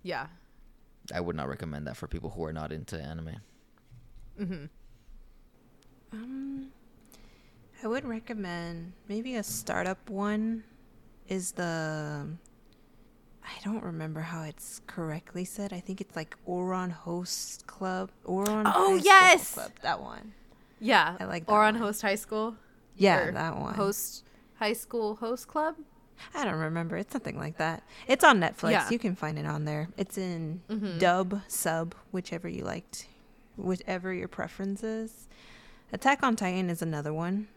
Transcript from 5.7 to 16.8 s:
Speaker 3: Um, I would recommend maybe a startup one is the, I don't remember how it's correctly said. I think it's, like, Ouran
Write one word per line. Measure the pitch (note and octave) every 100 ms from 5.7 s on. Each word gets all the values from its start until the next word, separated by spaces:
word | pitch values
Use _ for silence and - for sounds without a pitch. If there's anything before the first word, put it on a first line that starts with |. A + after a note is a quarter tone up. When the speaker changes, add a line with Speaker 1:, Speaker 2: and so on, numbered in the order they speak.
| - - - -
Speaker 3:
Um, | A3 A#3+ C4+ C#4 C4+ C4+ - - - - - - - - - - -
I | A#3
would | B3+
recommend | C4+ A3+ A3+ A3 F#3+ F3 E3+ E3+ E3+ - -
maybe | G#3 B3+
a | A#3+
startup | G3+ - - F#3 F3+ F#3+ -
one | G3 G#3 G#3+ A3 A3+ - - - - - - -
is | F#3+ F#3
the, | - F3 E3 D#3 D#3 D3+ D3+ D3 E3+ - - - - - - - - - -
I | - -
don't | G3 A3
remember | - D#3+ D#3 D#3
how | D#3+ E3+
it's | D#3 - - - -
correctly | - D#3+ D#3 - F3
said. | F#3 - G3+
I | F3+
think | - F#3+
it's, | F#3+
like, | E3 D#3+ - -
Ouran | F3+ F#3 F#3